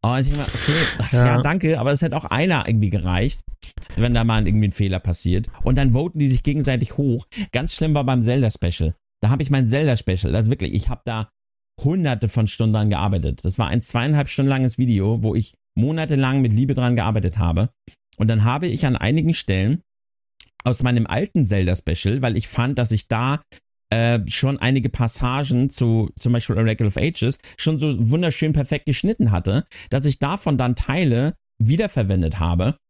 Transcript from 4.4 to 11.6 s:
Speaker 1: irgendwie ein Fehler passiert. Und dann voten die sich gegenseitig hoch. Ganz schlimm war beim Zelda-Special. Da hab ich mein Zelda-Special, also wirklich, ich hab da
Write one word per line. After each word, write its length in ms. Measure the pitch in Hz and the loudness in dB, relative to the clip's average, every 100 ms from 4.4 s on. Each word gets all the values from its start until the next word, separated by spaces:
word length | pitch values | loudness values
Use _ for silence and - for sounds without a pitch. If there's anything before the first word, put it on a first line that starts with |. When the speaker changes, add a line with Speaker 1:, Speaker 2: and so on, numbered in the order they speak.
| 107 | 2
Speaker 1:
irgendwie 200 | 107 104 | 2 2
ein 40 | |
Fehler 280 | - 101 90 | 0 -2 -2
passiert. 480 | - 85 - 92 110 - | -2 -4 0 0 -2 -4
Und 160 | - 127 | 0 2
dann 140 | 139 | 4
voten 260 | 120 165 156 | 2 0 0
die 80 | 143 | 2
sich 160 | 127 | 2
gegenseitig 540 | - 147 143 127 - - | 0 -2 0 0 -2 -2
hoch. 280 | 143 117 - - 208 | -2 -2 -4 -10 -4
Ganz 220 | - 151 | -4 -4
schlimm 220 | - 160 147 | -2 0 0
war 80 | |
beim 180 | 131 127 | 2 0
Zelda-Special. 720 | 113 127 120 - - - 80 - _ _ | 2 2 0 0 -4 -2 -4 -4 _ _
Da 80 | 107 | 0
hab 120 | 131 | 0
ich 80 | 139 | 0
mein 160 | 139 123 | 2 2
Zelda-Special, 680 | 123 156 117 - 92 87 85 | 2 2 0 0 -2 0 0
also 160 | 110 | 0
wirklich, 220 | 117 80 | 0 -2
ich 160 | - - | -2 -2
hab 140 | 123 - | -4 -6
da 240 | 113 107 _ _ _ | -6 -8 _ _ _